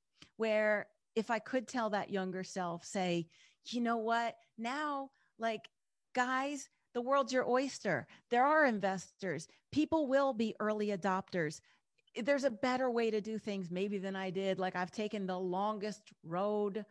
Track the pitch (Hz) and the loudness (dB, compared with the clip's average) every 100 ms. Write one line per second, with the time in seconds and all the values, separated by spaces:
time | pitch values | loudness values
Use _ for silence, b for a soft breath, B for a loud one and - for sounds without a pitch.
0 | _ B B - 220 214 214 208 - _ | _ B B -4 0 4 4 2 -2 _
1 | _ 220 220 220 - 262 220 262 220 202 | _ -4 0 -2 -2 -4 -2 -2 0 0
2 | - 190 185 185 185 196 175 170 - 202 | -2 -2 -4 -4 -6 -6 -4 -6 -6 -2
3 | 180 170 165 b b b - 233 233 233 | 0 0 -2 b b b -8 -2 0 0
4 | 220 233 233 - _ - 233 277 302 277 | 0 0 0 -6 _ -10 -6 -4 -4 -4
5 | 269 b b - 226 220 - _ _ _ | -8 b b -4 -2 -2 -8 _ _ _
6 | _ 254 247 262 277 285 - _ _ 240 | _ 0 2 0 0 -4 -10 _ _ -4
7 | 247 277 240 254 - 247 254 - 208 143 | 2 2 4 2 2 2 0 -2 0 0
8 | - B _ 240 277 311 285 214 190 190 | -2 B _ 4 6 6 6 4 0 -2
9 | - - 190 151 - b _ 277 302 320 | -6 -8 -4 -4 -6 b _ 0 2 2
10 | 277 269 277 220 226 - 214 214 208 202 | 4 4 4 2 0 0 -2 0 0 0
11 | 196 185 - 185 151 - b b _ _ | 0 0 0 -2 -2 -4 b b _ _
12 | _ 220 233 285 269 220 247 254 254 233 | _ -4 0 2 2 0 0 2 0 2
13 | 226 214 214 220 214 196 175 180 202 202 | 2 0 -2 -6 -4 -6 -4 -2 -2 -2
14 | 190 190 190 180 196 185 185 180 180 - | -4 -4 -4 -2 0 0 -2 -2 -4 -4
15 | 214 214 185 185 185 180 208 214 208 202 | -4 -4 -4 -2 -2 0 -2 -2 -6 -8
16 | - - 160 175 202 208 208 208 208 | -14 -20 -6 -2 0 0 0 -2 -8